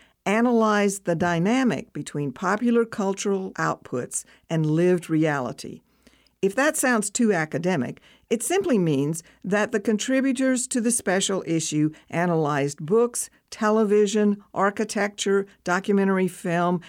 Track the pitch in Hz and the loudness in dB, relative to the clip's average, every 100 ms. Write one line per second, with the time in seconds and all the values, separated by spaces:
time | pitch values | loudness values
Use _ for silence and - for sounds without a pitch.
0 | _ _ - 214 240 233 220 208 202 196 | _ _ -2 0 2 2 2 2 0 -2
1 | - 165 170 170 185 240 247 143 - - | -4 -2 0 0 2 2 0 -2 -6 -12
2 | 147 147 143 - 185 214 240 233 226 - | -8 -6 -6 -4 -2 0 2 2 0 -2
3 | 196 196 208 196 190 - 160 - - 127 | -4 -2 -2 -2 -4 -4 -4 -4 -6 -8
4 | - - - - - 165 156 156 180 180 | -6 -10 -12 -16 -4 -2 0 2 2 2
5 | 170 160 156 143 120 - - - _ _ | 0 0 2 0 -4 -8 -14 -18 _ _
6 | _ _ _ _ 190 226 294 294 254 233 | _ _ _ _ -2 2 0 2 2 0
7 | 208 - 226 180 156 139 175 175 123 - | 0 0 2 2 0 -2 0 0 -2 -8
8 | - _ - 233 - 370 370 226 165 135 | -18 _ -4 -4 0 0 2 2 2 2
9 | 143 165 - _ - 208 208 220 220 214 | 0 -4 -10 _ -4 -2 0 -2 0 -2
10 | - 262 269 262 262 254 - 247 226 233 | 0 0 0 0 0 0 -2 -2 0 -2
11 | - 185 196 190 - 165 156 151 151 156 | 0 0 0 -2 -2 -2 -2 0 0 -2
12 | - 165 175 165 147 147 143 147 151 220 | -6 -2 0 2 0 0 -2 -4 0 2
13 | 240 240 - _ _ - 214 220 208 208 | 2 -2 -10 _ _ -4 0 2 4 4
14 | 208 208 208 202 - - 196 202 214 214 | 4 4 2 0 -4 -2 -2 0 -4 -2
15 | 208 202 202 196 196 _ - 180 190 202 | -4 -2 0 0 -2 _ -4 -2 2 2
16 | 196 190 185 - 175 170 175 175 | 2 2 0 -2 -4 0 0 0